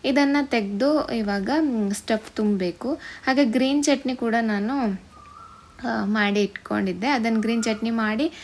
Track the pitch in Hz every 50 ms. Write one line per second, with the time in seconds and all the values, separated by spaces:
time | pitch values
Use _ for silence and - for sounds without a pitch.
0 | - 262 262 285 285 277 285 294 269 - 240 233 202 196 202 202 254 285 311 294
1 | - - - 226 214 202 202 202 190 226 277 320 320 277 240 220 208 196 208 -
2 | - - 220 214 214 - - - 214 208 208 185 185 175 170 - - 247 311 320
3 | - - - - - 262 262 277 285 226 220 254 262 262 285 294 285 302 277 269
4 | - 254 254 247 240 226 220 233 226 220 208 202 202 226 277 277 247 202 190 190
5 | - - - - - - - - - - - - - - - - - 233 226 220
6 | 208 202 214 220 208 202 202 208 202 190 - - - - 208 208 202 190 175 180
7 | 214 277 285 247 220 233 226 220 208 226 233 233 220 226 214 214 226 233 226 226
8 | 220 214 220 226 302 330 - -